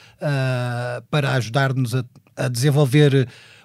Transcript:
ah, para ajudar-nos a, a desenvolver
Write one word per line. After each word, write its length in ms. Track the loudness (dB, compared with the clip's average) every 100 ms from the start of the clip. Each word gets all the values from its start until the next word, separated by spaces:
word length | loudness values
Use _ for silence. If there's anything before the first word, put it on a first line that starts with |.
| -20 _
ah, 840 | -4 -2 -2 -2 -4 -6 -8 -10 -4
para 220 | -2 0
ajudar-nos 600 | -2 -2 0 0 0 -2
a, 100 | -4 -6 -14 _ -6
a 120 | -4
desenvolver 800 | 0 2 2 4 4 4 4 0 -6 -20 -20